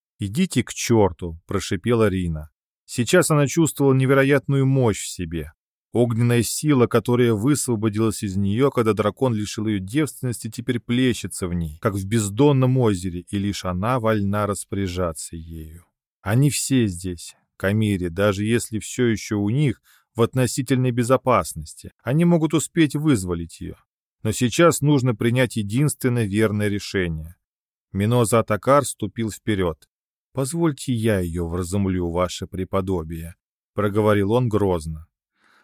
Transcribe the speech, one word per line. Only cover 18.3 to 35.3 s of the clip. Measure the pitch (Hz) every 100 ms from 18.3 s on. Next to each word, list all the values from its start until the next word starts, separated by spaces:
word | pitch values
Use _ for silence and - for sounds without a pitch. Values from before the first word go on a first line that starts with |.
| 95 104
если | 117 - 107
всё | - - 123
ещё | 107 - 107
у | 101
них | 127 151 101 _ _ _ -
в |
относительной | 117 131 127 - 127 131 127
безопасности, | 120 117 131 127 110 85 - 76 - - _
они | - 147 175
могут | 170 156
успеть | 160 - 170 151 147
вызволить | 156 120 92 85 85 -
её. | 82 80 _ _ _ _
Но | 110
сейчас | - 123 - 170 135
нужно | 143 147 127
принять | 107 117 123 127 117
единственно | 101 117 147 - 127 120 107
верное | 104 110 104 104
решение. | 101 - 101 87 80 80 - _ _ _ _ _
Миноза | 95 104 123 117 117
Атакар | 107 107 - 143 127
ступил | - 104 - 110
вперёд. | - - 101 87 78 _ _ _ _ _
"Позвольте, | - 135 170 170 135 -
я | 117 110 101
её | 90 85 85
вразумлю, | 87 87 101 95 92 87
ваше | 85 90 - 92
преподобие", | 92 92 95 95 92 80 82 85 - _ _ _
проговорил | - 104 101 107 104 98
он | 117 127
грозно. | 104 98 90 80 80 - _ _